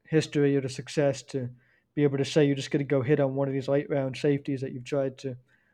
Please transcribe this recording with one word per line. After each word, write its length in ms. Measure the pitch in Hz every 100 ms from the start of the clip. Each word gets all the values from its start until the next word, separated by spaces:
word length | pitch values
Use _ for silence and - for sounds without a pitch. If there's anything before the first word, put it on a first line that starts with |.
history 520 | _ 160 - 151 143 139
or 40 |
the 80 | 131
success 540 | 127 123 160 143 -
to 260 | - 135 123 - _ _ _ 151
be 80 |
able 140 | 147 139
to 60 |
say 200 | 131 165
you're 100 | 143
just 160 | 139 -
gonna 140 | 151
go 180 | 139 139
hit 160 | 127 143
on 160 | 135
one 140 | 135 139
of 60 |
these 120 | 135 127
late 240 | 139 -
round 260 | 143 135 123
safeties 440 | 151 139 143 135
that 100 | 131
you've 140 | 131
tried 340 | 123 139 135 135
to 180 | 135 123 _ _ _